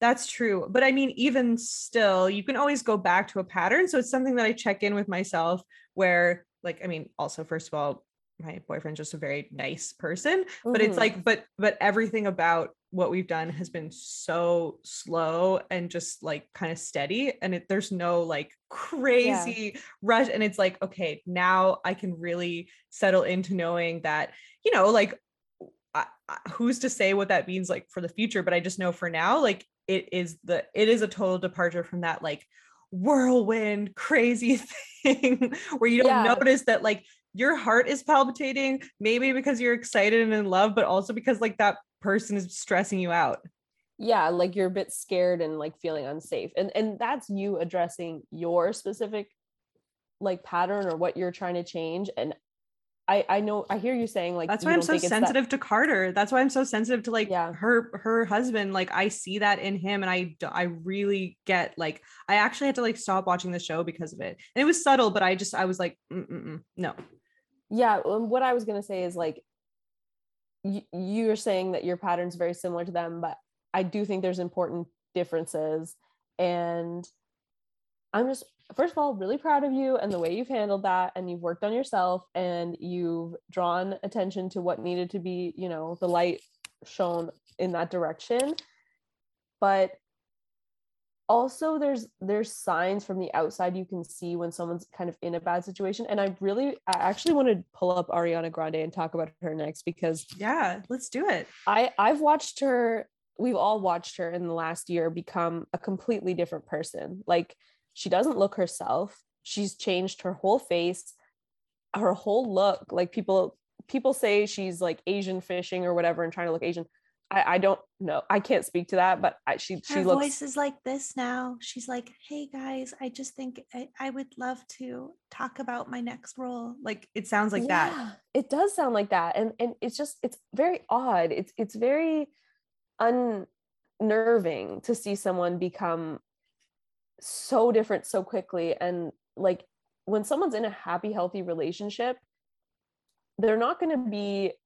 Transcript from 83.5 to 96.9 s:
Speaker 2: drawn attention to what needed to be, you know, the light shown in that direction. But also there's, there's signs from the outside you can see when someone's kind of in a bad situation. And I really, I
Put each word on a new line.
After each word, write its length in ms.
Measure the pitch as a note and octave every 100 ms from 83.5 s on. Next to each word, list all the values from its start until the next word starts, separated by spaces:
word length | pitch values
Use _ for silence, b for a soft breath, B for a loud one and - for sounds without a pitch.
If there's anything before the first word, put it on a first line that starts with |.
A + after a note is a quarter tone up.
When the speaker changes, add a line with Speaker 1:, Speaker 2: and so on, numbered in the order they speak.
Speaker 2:
drawn 460 | F#3 F3 F3 F#3+ F#3+
attention 460 | F#3+ A3+ F#3 F#3+ F#3
to 120 | F#3+
what 160 | F3 -
needed 300 | F3 F3+ F3+
to 80 | G3
be, 340 | F3+ F3+ F3 -
you 120 | F3+
know, 280 | D#3+ D#3+ E3+
the 80 | F3+
light 320 | E3+ F3 - - _ - _ -
shown 440 | - F3 E3+ E3 - _ -
in 140 | F#3
that 180 | E3+ E3+
direction. 640 | F3+ D#3+ D#3+ - A#3+ C#4+ E4 B B B B _ _ _ _ _ _
But 320 | G3 G3 F#3+ - _ _ _ _ _ _ _ _ _ _ _ _ -
also 500 | A#3 B3+ - D#4+ D#4
there's, 280 | C#4+ B3+ A3 _
there's 280 | F#3+ G#3 A3
signs 540 | - - E3 F#3 G3+
from 140 | G3+ F#3+
the 140 | F3+
outside 420 | D3+ D#3+ - F3+ F#3
you 80 |
can 180 | F3+ F3+
see 320 | E3 - F3 E3+
when 140 | E3+
someone's 360 | E3+ E3+ E3+ - -
kind 140 | F3
of 60 | E3+
in 140 | F3
a 60 | E3+
bad 220 | E3+ F3
situation. 440 | F#3 F#3 F#3+ G3+ A3
And 100 | G#3
I 160 | G3 F#3
really, 380 | G3 G#3+ C#4 -
I 60 | -